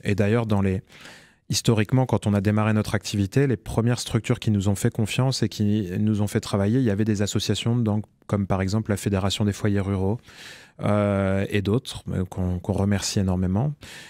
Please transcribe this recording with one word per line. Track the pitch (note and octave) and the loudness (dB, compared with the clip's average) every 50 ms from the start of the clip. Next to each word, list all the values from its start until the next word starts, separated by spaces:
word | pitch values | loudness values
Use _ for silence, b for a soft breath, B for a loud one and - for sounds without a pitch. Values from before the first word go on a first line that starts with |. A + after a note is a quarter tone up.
| - | -4
Et | - G#2 | -2 0
d'ailleurs, | F#2 G#2 G2+ A2 A#2+ A#2 | 2 2 2 2 2 0
dans | A2 G#2 G2 | 0 0 2
les... | G2 G2 F#2+ F#2 - B B B B B B B B B B B B - | 2 2 0 -2 -4 B B B B B B B B B B B B -6
Historiquement, | - - - - A#2 G#2+ G#2+ - - B2+ C3 | -4 -2 2 2 2 2 2 2 2 2 2
quand | - - G2+ - | 2 0 0 0
on | G#2+ G2+ | 2 2
a | G2+ | 2
démarré | F#2+ G#2 G#2 G#2+ G#2+ A2 | 2 2 2 2 2 2
notre | G#2+ G#2+ G2+ - - | 2 0 0 0 -2
activité, | G2+ - - - G2+ G2 F#2+ - C3 C#3+ | -4 -4 -2 -2 -2 0 0 2 2 2
les | C#3 A#2 | 2 0
premières | - - - - - A2 A#2+ B2 - | -2 -4 -4 -2 0 2 2 0 -2
structures | - - - A2+ - - B2 - | -2 -2 -2 -2 0 0 -2 -2
qui | - A2+ | 0 0
nous | G#2+ G2+ F#2+ G#2 | 0 2 2 0
ont | G2+ | 0
fait | - - A#2 | 0 0 -2
confiance | - - A2 - - - B2+ C3+ B2+ - A#2+ | 0 -2 -4 -2 0 0 0 0 0 0 -2
et | G#2+ | -2
qui | - - G#2+ G#2 G#2 A2 G#2 F2 F2+ G#2+ | -2 0 0 2 2 0 -2 -2 -2 0
nous | G#2+ G#2+ G#2+ G2+ | 0 2 2 2
ont | G#2 | 0
fait | G2+ - A2+ | 0 -2 -2
travailler, | - - - G2+ G2 G2+ A2+ C3+ | -2 0 0 0 2 2 2 2
il | C3+ | 2
y | A2 | 2
avait | G2 G2 A2 | 2 2 2
des | A2 G#2+ G2 | 0 0 0
associations, | G#2 G2 - A2 - - G#2 - - A#2 A#2 | 0 0 -2 -2 0 0 -2 0 0 0 0
donc, | B2 A#2 G#2+ G#2 G#2+ G2+ - _ _ _ | 2 2 0 0 -2 -2 -6 _ _ _
comme | - - G2 G2+ | -2 -2 0 0
par | F2+ G2+ F#2 | 0 0 0
exemple | F#2+ F#2+ G2+ A2 A2 - | 0 0 0 -2 0 0
la | G2+ | -2
Fédération | F#2+ - A2 G2 F#2+ F#2+ G2 - - A2 | -2 0 0 0 0 0 0 0 0 0
des | G#2 G2 | 0 0
foyers | - - G#2+ G2+ G2+ | 0 0 0 0 0
ruraux, | F#2 G2 G2+ F#2+ F#2+ F#2+ A2 B2 B B B B B B B B B B B B | 0 0 -2 0 0 0 -2 -4 B B B B B B B B B B B B
euh, | - G2+ G#2 G#2 G#2 G2+ G2+ G2 G2 F#2+ G2 G2 G2 - | -2 0 2 2 2 2 2 2 2 2 2 0 0 0
et | - G#2 | 0 0
d'autres, | F#2+ G2 G2+ C3 - - - - - - | 0 2 0 0 -2 -4 -12 -12 -8 -6
euh, | F#2+ F#2 F#2 | -4 -4 -4
qu'on, | - - - F#2 F2+ F2+ F2+ | -4 -4 -4 -2 -2 -2 -2
qu'on | - - G2 | -2 -2 0
remercie | F#2 G2 G2+ G2+ F#2+ - - - G#2+ | 0 2 2 0 0 -2 -2 0 0
énormément. | F#2+ F#2+ F2+ F2+ F#2 F2+ F#2 G2+ C3+ D3+ D3 - B B B B B B | 0 2 2 0 0 0 0 0 0 -2 -4 -6 B B B B B B